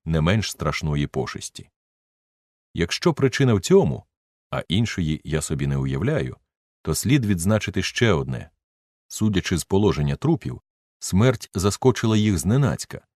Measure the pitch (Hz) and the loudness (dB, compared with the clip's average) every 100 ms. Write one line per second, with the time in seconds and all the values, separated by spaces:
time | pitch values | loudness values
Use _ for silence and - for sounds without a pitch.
0 | 82 80 80 107 - - 76 - 78 73 | -2 2 2 2 0 -4 -4 -4 -2 -2
1 | 71 65 60 - - - - _ _ _ | -2 -4 -6 -8 -14 -16 -20 _ _ _
2 | _ _ _ _ _ _ _ 82 87 - | _ _ _ _ _ _ _ -4 -2 0
3 | 175 151 135 - 131 101 - 190 92 - | 0 2 0 2 2 2 4 4 4 -2
4 | - _ _ _ _ 65 - 95 117 - | -10 _ _ _ _ -8 -2 0 0 0
5 | 78 76 - 78 - 71 69 69 67 67 | -2 -2 -2 -4 -2 -2 -2 -2 -2 -2
6 | 135 151 64 - _ _ _ _ 80 78 | -2 -2 -4 -10 _ _ _ _ -6 -2
7 | 107 143 104 90 90 107 - 95 - - | 2 2 2 0 2 0 0 -4 -4 0
8 | 117 78 65 62 - _ _ _ _ _ | 2 2 -2 -8 -12 _ _ _ _ _
9 | - - 107 92 - 85 - 98 107 76 | -14 -2 0 0 0 -2 0 2 2 2
10 | 71 69 147 160 62 62 _ _ _ _ | -2 -2 0 -2 -4 -12 _ _ _ _
11 | - 95 127 110 - 98 101 - 127 - | -2 2 4 2 -4 -2 -2 2 2 2
12 | 113 107 107 87 82 135 123 64 - - | 2 2 2 2 2 2 2 -2 -8 -14
13 | _ | _